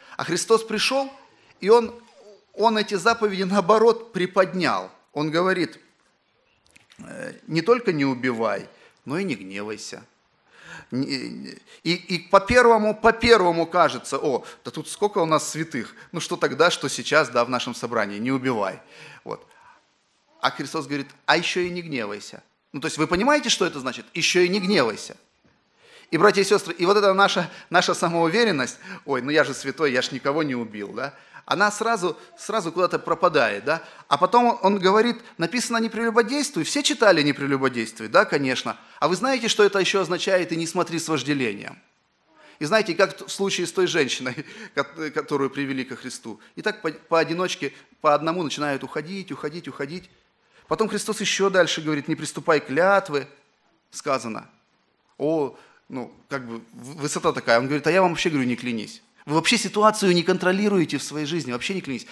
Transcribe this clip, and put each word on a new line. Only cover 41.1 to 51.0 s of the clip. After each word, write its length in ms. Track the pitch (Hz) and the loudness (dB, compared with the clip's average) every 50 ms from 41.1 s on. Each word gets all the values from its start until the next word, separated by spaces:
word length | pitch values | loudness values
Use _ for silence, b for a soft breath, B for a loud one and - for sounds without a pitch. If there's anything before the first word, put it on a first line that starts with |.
| 160 143 123 139 147 139 123 110 101 104 104 - - - _ _ _ _ _ _ _ _ _ _ _ b b b b b | -2 -2 -2 -2 -2 0 -2 -2 -4 -6 -10 -14 -16 -18 _ _ _ _ _ _ _ _ _ _ _ b b b b b
И 60 | 151 | -2
знаете, 300 | 151 208 220 - 175 165 | 0 2 2 2 0 2
как 320 | 190 196 170 156 - - | 2 2 0 0 -4 -12
в 20 | - | -10
случае 380 | - - 196 190 190 - 175 | -6 -4 -2 -2 -2 -2 -4
с 60 | - - | -4 -2
той 140 | 190 180 | 0 0
женщиной, 580 | 165 147 170 139 120 - - 131 127 123 120 - - - 220 | 2 2 0 0 0 -2 -6 -6 -8 -8 -8 -12 -14 -16 -18
<laughs> 140 | 220 - - | -18 -8 -4
ко-, 360 | 143 139 - - 165 156 151 | -4 -4 -4 -6 -10 -10 -8
которую 380 | - 156 143 - 151 135 139 127 | -6 -6 -4 -2 -2 -2 -2 -2
привели 340 | 135 143 139 135 135 131 127 | -4 -4 -6 -4 -4 -6 -8
ко 140 | 131 123 | -8 -10
Христу. 420 | - - 127 - - - 113 104 - b b b | -14 -12 -12 -14 -14 -14 -14 -16 -16 b b b
И 60 | b | b
так 200 | 156 214 - - | -6 -6 -4 -4
по-, 100 | - 160 | -6 -8
поодиночке, 840 | 156 - - - 165 165 160 147 165 175 185 175 - - 147 135 - B B B B _ | -8 -8 -4 0 2 2 2 2 0 -2 -4 -4 -4 -6 -8 -8 -8 B B B B _
по 140 | - 156 147 | 2 2 4
одному 280 | 147 156 165 165 185 165 | 4 2 0 -2 -2 -4
начинают 400 | 135 - 143 147 147 139 131 135 | -4 -4 -4 -4 -4 -4 -4 -6
уходить, 440 | 123 - 156 147 165 196 196 185 - | -6 -8 -8 -8 -8 -10 -12 -10 -10
уходить, 380 | 143 - - 147 156 175 - | -10 -8 -8 -8 -8 -10 -12
уходить. 420 | 139 127 - 139 139 - 120 - - _ _ _ _ _ _ b b b b b b | -12 -10 -8 -8 -8 -10 -12 -16 -18 _ _ _ _ _ _ b b b b b b
Потом 180 | 156 196 220 | -2 -2 -2
Христос 320 | 208 214 202 | -2 -2 -4